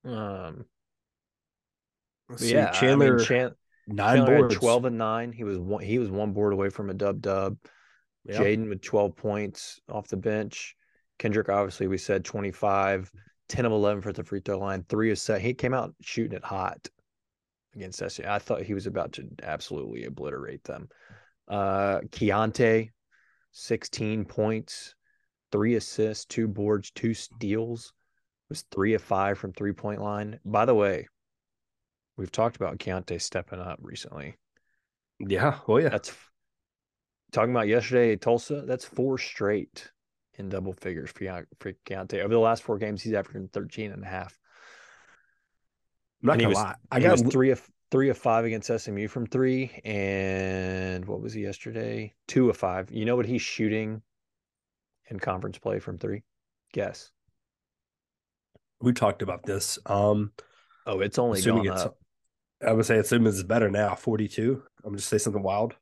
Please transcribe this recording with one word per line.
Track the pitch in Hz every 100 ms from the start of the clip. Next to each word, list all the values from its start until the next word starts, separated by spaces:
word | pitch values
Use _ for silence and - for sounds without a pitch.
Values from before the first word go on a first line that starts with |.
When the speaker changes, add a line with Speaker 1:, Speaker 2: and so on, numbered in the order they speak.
Speaker 1:
Um, | 131 110 104 98 85 78 117 _ _ _ _ _ _ _ _ _ _ _ _ _ _ _ _
Speaker 2:
Let's | 123
Speaker 1:
but | 117
Speaker 2:
see, |
Speaker 1:
yeah, | 131 113
I |
mean, | 92
Speaker 2:
Chandler, | 127 139 139 120
Speaker 1:
Chan-, | 110 123 127 - _ _ -
Speaker 2:
nine | 101 104 123
Speaker 1:
Chandler | 131
had | 139
Speaker 2:
boards. | 123
Speaker 1:
twelve | 98 117 120
and | 127 113
nine. | 110 113 120
He | 113
was | 104 95
one, | 90 104
he | 95 120
was | 110
one | 95 104
board | 101 104
away | 98 98
from | - 101
a |
dub-dub. | 95 101 98 - 95 98 - - _ _ _ _ _
Speaker 2:
Yeah. | - 101
Speaker 1:
Jaden | 101 110 110
with | 95
twelve | - 104 101
points | - 107 104 104 - - - -
off | 107 -
the | 98
bench. | 110 107 107 - - _ _ _ _ _
Kendrick, | 113 104 98
obviously, | 101 98 - 95
we | 95
said | - 98
twenty-five, | - 107 98 - 104 98 98 98 95 98 - _ -
ten | -
of | 120
eleven | 107 104 101
for | 101
the | 92
free | - 101
throw | 92 95
line, | 98 95 90
three | 107 110
of | 101
se-, | - 104
he | 110
came | 123 127
out | 131 113 -
shooting | - - 110 95
it |
hot | - 95 95 - - _ _ _ _ _ _ _ _
against | 107 92 92
S | 95
C. | -
I | 95 104
thought | - 117
he | 98
was | 98 98
about | 95 -
to | - 67 -
absolutely | 73 76 - 73 57 58
obliterate | 57 69 69 67 65 67
them. | - 65 - _ - - _ _ -
Uh, | 101 98 95 98 95 -
Keontae, | - 104 98 110 - 117 110 113 _ _ _ _ _ _
sixteen | - - 113 - - 110 110
points, | 98 - 107 110 - - - _ _ _ _ _ _
three | 104 110
assists, | 113 - - 107 107
two | - - 110
boards, | 101 104 104 -
two | - 113
steals, | 107 - 117 104 110 113 117 - _ _ _ _ _ _
was | 156 -
three | - 101
of | 107
five | - 95 98 98
from | 98
three-point | - 104 98 107 104
line. | 104 104 107 110
By | 98 107
the | 120
way, | 113 101 71 - _ _ _ _ _ _ _ _ _ _
we've | - 92
talked | - 117
about | - 92 85
Keontae | - 92 - 85
stepping | - 92 - 92
up | 90 -
recently. | - - - 73 71 - _ _ _ _ _ _ _ _
Speaker 2:
Yeah, | 98 95 139 - -
oh | 113
yeah. | 160
Speaker 1:
That's | 104 -
f-, | - - _ _ _ _ _ _ _ _ _ _
talking | - 117
about | 123 107
yesterday | 117 110 127 117
at | 104
Tulsa, | - 120 - 147
that's | - 127
four | - - 131 131
straight | - - 101 104 - - - _ _ _ _
in | - 98
double | 95 92
figures | 90 92 82 71
for | -
Keon-, | 95 90 - _
for | 95 95
Keontae. | - 95 95 101
Over | 101
the | 113
last | 113 113
four | - 104
games, | 107 104
he's | 113
averaging | 104 95 101 95
thirteen | - 104 - 107
and | 98
a | 95
half. | 92 90 _ _ _ - - - - _ _ _ _ _ _ _ _ _ _ _ _
Speaker 2:
I'm | 120
not |
Speaker 1:
And | 131
he |
Speaker 2:
gonna | 113
Speaker 1:
was, | 101
Speaker 2:
lie. | 101 - -
I | 131
Speaker 1:
he |
Speaker 2:
got | 170
Speaker 1:
was | 160
Speaker 2:
l- | 120
Speaker 1:
three | 131 131
of, | 120 - _ _
three | 131 139
of | 120
five | 127 113
against | 117 113 104
S | 113 -
M | 101
U | 104
from | 131
three. | 113 131 131 131 131 -
And | 107 101 98 98 95 95 95 95 92 95 92 92
what | 95 98
was | 113
he | 110
yesterday? | 101 98 117 113 113 113 107 _ -
Two | 131 120
of | -
five. | 92 92 92
You | 113
know | 110
what | 123
he's | 110 123
shooting | - - 107 107 110 110 _ _ _ _ _ _ _ _ _ _ _
in | 101
conference | - 92 98 95
play | 104 104
from | 113 101
three? | 107 101 _ _ _ _ _
Guess. | - 98 - - _ _ _ _ _ _ _ _ _ _ _ _ _ _ _ _ _
Speaker 2:
We | 113
talked | 120 104 98
about | 95 87
this. | - 98 - -
Um, | - 101 104 104 107 - _ _ _ _
Speaker 1:
Oh, | - 95
it's | 104 -
only | 120 101
Speaker 2:
assuming | 101 113
Speaker 1:
gone | 95
Speaker 2:
it's, | 92
Speaker 1:
up. | 85 - _ _ _ _ _ _
Speaker 2:
I | 113
would | 110
say, | 110 110
assuming | 101 120 113
it's | 95
better | 90 117 104
now. | 104 104
Forty-two. | 87 - 107 104 - 113 131 - _
I'm | 104
gonna | 101
say | - 107
something | 117 101
wild. | 95 101 120 -